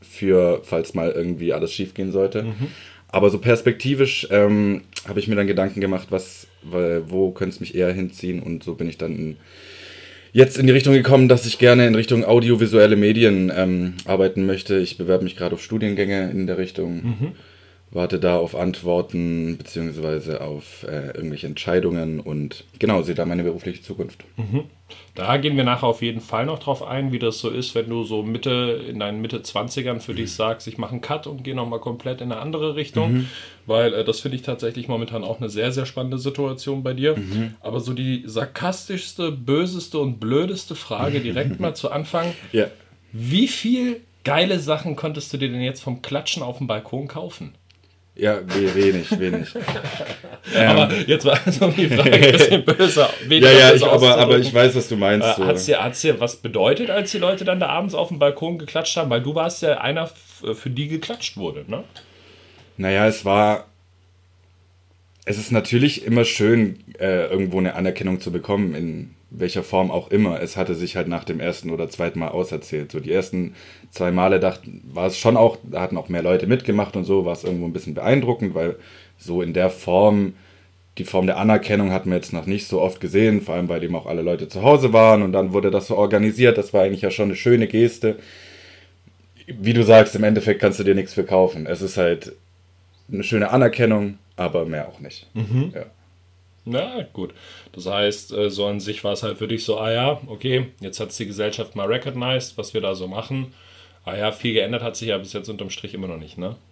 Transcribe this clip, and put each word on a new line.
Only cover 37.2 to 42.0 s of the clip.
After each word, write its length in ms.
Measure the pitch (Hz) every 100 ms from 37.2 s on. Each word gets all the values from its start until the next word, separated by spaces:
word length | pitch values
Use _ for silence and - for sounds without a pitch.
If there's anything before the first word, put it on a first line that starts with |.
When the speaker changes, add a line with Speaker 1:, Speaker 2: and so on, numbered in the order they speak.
| 95 104 113 110
Speaker 2:
Aber 180 | 110 120
so 140 | 120
die 300 | 127 131 123 113
sarkastischste, 1080 | 110 120 - 175 185 - 185 - - 170
böseste 680 | 139 120 143 180 180 170 156
und 200 | 139 110
blödeste 560 | 110 139 180 185 - 160
Frage 440 | - 107 135 143
direkt 380 | 120 - 135 -
Speaker 1:
<laughs> 0 |
Speaker 2:
mal 120 | 175
zu 160 | - -
Anfang. 420 | 143